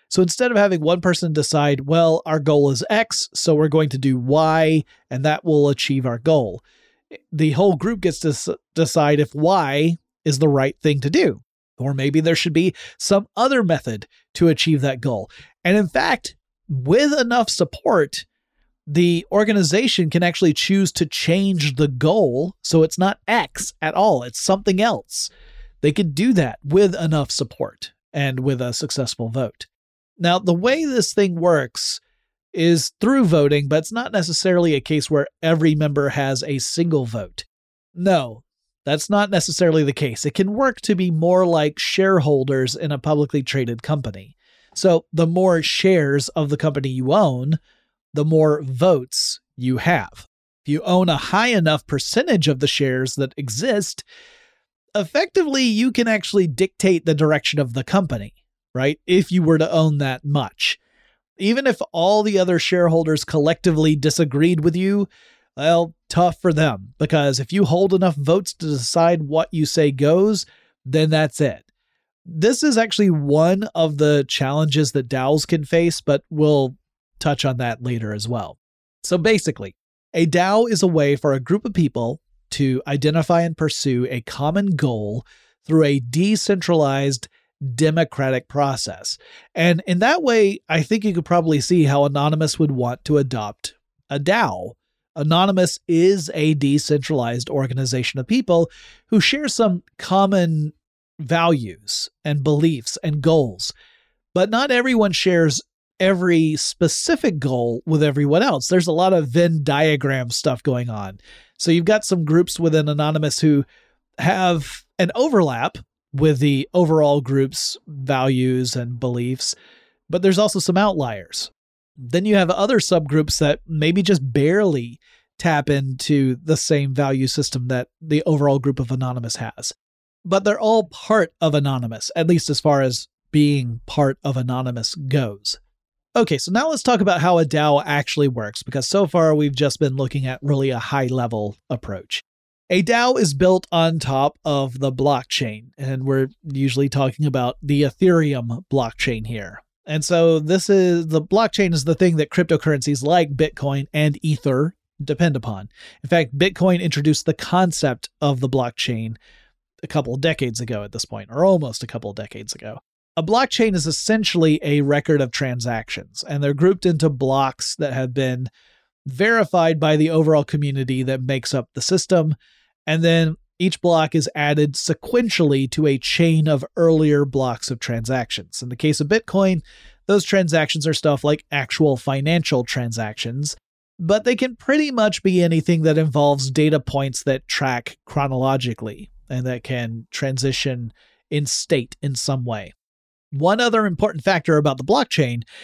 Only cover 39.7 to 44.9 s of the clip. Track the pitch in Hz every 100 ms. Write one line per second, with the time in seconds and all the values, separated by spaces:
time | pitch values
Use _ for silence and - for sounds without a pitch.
39.7 | 160 143 131 143 113 - - 190 208 269
40.7 | - - 185 185 160 165 180 180 165 151
41.7 | - - - 190 185 143 143 131 135 127
42.7 | - 160 143 151 151 147 151 131 139 120
43.7 | 120 - 147 123 95 98 _ _ _ _
44.7 | - 190